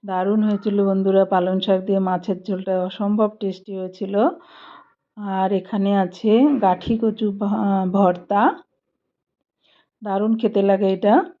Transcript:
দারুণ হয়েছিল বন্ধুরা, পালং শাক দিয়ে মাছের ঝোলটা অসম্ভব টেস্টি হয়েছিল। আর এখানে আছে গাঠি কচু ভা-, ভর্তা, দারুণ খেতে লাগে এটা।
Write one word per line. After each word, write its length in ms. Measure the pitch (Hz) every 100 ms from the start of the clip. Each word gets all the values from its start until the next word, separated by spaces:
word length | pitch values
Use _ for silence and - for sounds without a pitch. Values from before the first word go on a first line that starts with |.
দারুণ 360 | 202 185 190 214
হয়েছিল 340 | 214 202 208 202
বন্ধুরা, 380 | 196 196 190 190
পালং 320 | 190 185 180 190
শাক 200 | 190 185
দিয়ে 160 | 190 196
মাছের 380 | 190 180 180 185
ঝোলটা 320 | 185 190 190 185
অসম্ভব 480 | 185 - 202 214 214 214
টেস্টি 340 | 196 185 -
হয়েছিল। 400 | 190 185 185 196 202 269 403 - - - - _ _ _ -
আর 320 | 202 190 190
এখানে 380 | 196 185 208 196 202
আছে 360 | 185 185 220 220 294 269
গাঠি 340 | 196 180 - 226
কচু 280 | 226 220 214
ভা-, 540 | 196 202 220 202 196 190
ভর্তা, 520 | 196 190 180 - 202 254 494 _ _ _ _ _ _ _ _ _ _ _ _ _ _
দারুণ 300 | 208 196 214 220
খেতে 240 | 226 208
লাগে 260 | 196 196 196
এটা। 220 | 185 202 247 - -